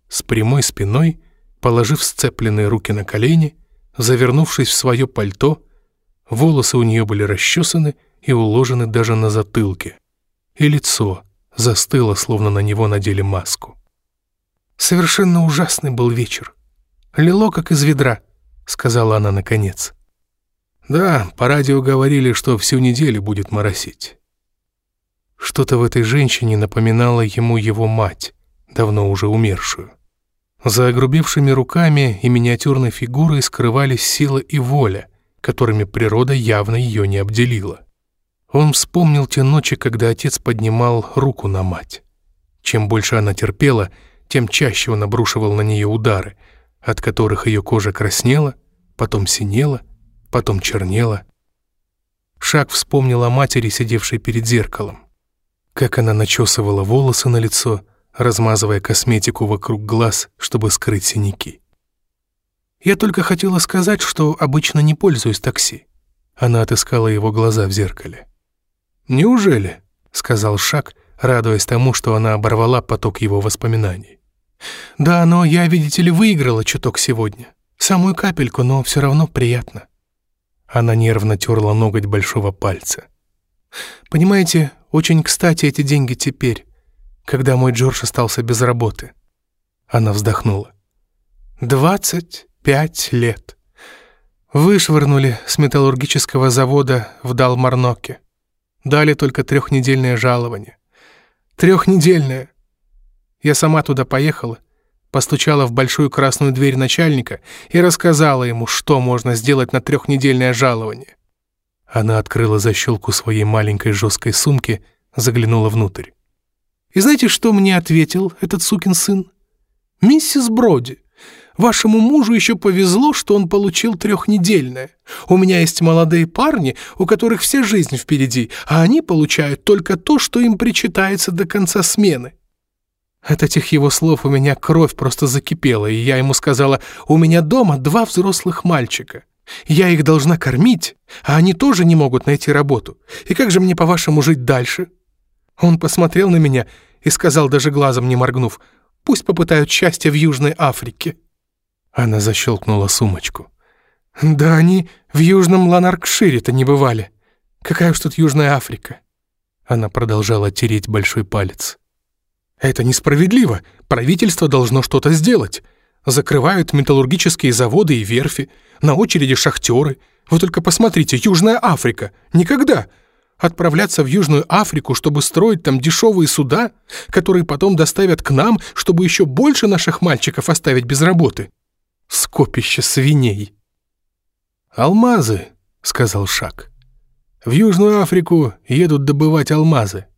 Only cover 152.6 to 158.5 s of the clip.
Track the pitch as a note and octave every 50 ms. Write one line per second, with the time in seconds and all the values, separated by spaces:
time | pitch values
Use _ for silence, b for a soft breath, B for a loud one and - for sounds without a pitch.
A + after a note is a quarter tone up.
152.6 | - - A2 G2+ G2+ G2+ - - A#2+ G#2 F#2+ - - - - - - - _ _
153.6 | _ _ _ _ _ _ _ _ _ _ _ - D3+ D#3 D#3 C#3 D3 D#3+ E3 D#3+
154.6 | E3 F3 F#3 F#3+ E3+ B B B B B - D3 D#3+ E3+ F#3+ F#3+ F#3 E3 F#3+ F#3
155.6 | F#3 E3+ F3 F3+ F#3 F3+ F#3 E3+ - - - - A3+ F3+ C3 A#2+ - - B2 C3
156.6 | C3 C3+ C#3+ C#3 C#3 B2+ A2+ A2 G2 - _ _ _ _ _ _ _ _ _ _
157.6 | - - D#3+ - F3 E3+ D#3+ - - D#3+ - - D#3+ D3+ C3+ D3+ D3 C#3+